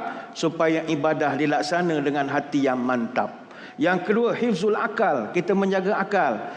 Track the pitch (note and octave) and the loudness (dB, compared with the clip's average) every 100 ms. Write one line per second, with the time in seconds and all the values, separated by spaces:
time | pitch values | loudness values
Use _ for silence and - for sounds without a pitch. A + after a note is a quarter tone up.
0 | - - - - E3 E3+ D#3+ D#3+ D3 D#3 | -6 -10 -12 -4 -2 2 2 2 0 0
1 | D#3 D3+ C#3+ C3+ D3+ D3 - E3+ F3 D3+ | 0 2 0 2 0 0 0 0 0 0
2 | C#3 C#3+ C#3 C#3+ C#3+ D3 C3+ B2+ B2 B2 | 0 0 0 -2 -2 0 2 2 0 0
3 | A2+ - G#2 - - - - - D#3+ F#3 | 0 -2 -2 -6 -18 -18 -12 -2 0 2
4 | G3 A3 A#3 E3+ A#3+ F3+ G#3 G#3+ A3 A3+ | 2 2 2 0 0 2 0 0 0 0
5 | G3 C#3 G#2 F3+ F#3+ G3 G3 F#3+ F#3 F#3 | 2 2 0 -2 0 2 2 2 0 0
6 | F#3+ G3 D3 G#2+ - | 0 2 2 0 -6